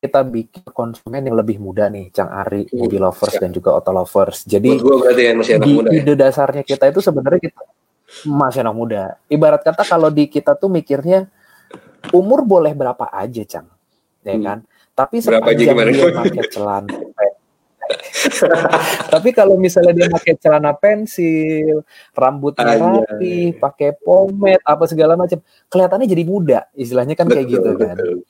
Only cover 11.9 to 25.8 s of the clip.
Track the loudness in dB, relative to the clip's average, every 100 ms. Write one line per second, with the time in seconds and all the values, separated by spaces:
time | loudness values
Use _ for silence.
11.9 | _ 0 2 4 0 4 2 2 -2 -6
12.9 | -6 -10 -8 -10 -10 -12 -14 -16 _ _
13.9 | _ _ _ -8 -6 -4 -8 -12 _ _
14.9 | -4 -4 -2 0 0 2 2 4 4 2
15.9 | 4 2 2 -2 -2 -8 -6 -4 -4 -6
16.9 | -12 -14 -2 -2 -2 _ _ _ _ -8
17.9 | -8 -8 -4 -4 0 2 2 0 -2 -2
18.9 | -6 -2 0 2 2 4 4 2 4 4
19.9 | 4 2 0 -2 0 2 2 2 0 2
20.9 | 0 -4 -4 -2 0 -2 -2 -2 -2 -4
21.9 | _ _ 0 0 0 -6 -2 0 2 2
22.9 | 2 0 -4 -4 -2 -4 -2 -4 -2 -4
23.9 | -4 2 4 4 0 2 2 2 0 0
24.9 | 2 2 2 0 -4 _ _ _ 0